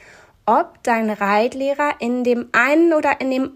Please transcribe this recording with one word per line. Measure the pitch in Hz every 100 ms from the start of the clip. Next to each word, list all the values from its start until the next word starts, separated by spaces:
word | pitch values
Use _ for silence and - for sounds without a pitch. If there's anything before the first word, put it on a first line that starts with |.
| - - - _ -
ob | 240 349 -
dein | - 226 220
Reitlehrer | 202 202 208 233 262 269 277 294 -
in | 233 247
dem | 247 240 240
einen | - 247 302 339
oder | 311 294 277
in | 269
dem | 262 269